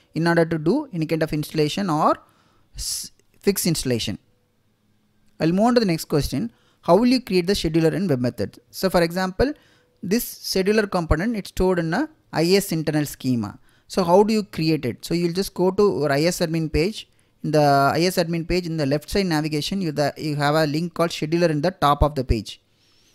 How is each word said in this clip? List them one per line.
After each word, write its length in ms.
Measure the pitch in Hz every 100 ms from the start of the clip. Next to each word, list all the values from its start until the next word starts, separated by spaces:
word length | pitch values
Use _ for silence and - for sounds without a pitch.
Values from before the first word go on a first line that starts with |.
| _ 151
in 120 | 170
order 160 | 170
to 140 | 165 165
do 320 | 156 190 202
any 140 | 170 156
kind 180 | 165
of 80 | 160
installation 580 | 156 147 156 151 190 196
or 280 | 151 202 220 - _ _ _ _ -
s-, 360 | - - - _ _ _
fix 260 | - 196 185
installation. 540 | 156 131 117 - 90 _ _ _ _ _ _ _ _ _ _ _ -
I'll 140 | 160
move 140 | 185 226
on 60 | 247
to 40 |
the 60 | 208
next 200 | 160 -
question. 460 | 151 135 131 117 - _ _
How 140 | - 185
will 120 | 247
you 120 | 254
create 280 | - 185 170
the 60 |
scheduler 400 | 202 170 160 160
in 140 | 151 190
web 120 | 131
method? 400 | 123 - 101 - _
So 220 | - 190
for 100 | 180
example, 520 | 170 175 185 - 262 302 _ _ _ _
this 200 | 175 226
scheduler 680 | - - - 190 190 214 202
component, 440 | 185 160 156 214 220
it's 140 | -
stored 300 | - 185 180
in 120 | 165 180
a 120 | 311 _ _
I 140 | - 170
S 260 | 196 185
internal 360 | 160 151 151 143
schema. 500 | - 131 123 104 - _ _ -
So 160 | -
how 180 | 170 185
do 120 | 214
you 100 | 220
create 420 | 196 - 160 156 127
it? 180 | -
So 120 | - 170
you'll 180 | 175
just 220 | 175 196 -
go 160 | 180
to 120 | 190 208 117
your 120 | 147
I 120 | 139
S 180 | 165 175
admin 300 | 165 160 156
page. 360 | 151 175 220 - _ _ _
In 80 | 156
the 400 | 151 147 139 139
I 80 | 139
S 160 | 180 185
admin 300 | 165 170 165
page, 200 | 180 170
in 100 | 160
the 80 | 135
left 240 | 147 -
side 160 | 208 190
navigation, 560 | 151 156 147 - 196
you 100 | 170
the, 220 | 143 143 -
you 200 | 156 147
have 180 | 143
a 140 | 156 156
link 260 | 151 175
called 160 | - 165
scheduler 400 | - 151 170 175
in 120 | 151
the 100 | 170
top 320 | - 143 143
of 100 | 147
the 100 | 151
page. 380 | 123 117 - - _ _ _ _ _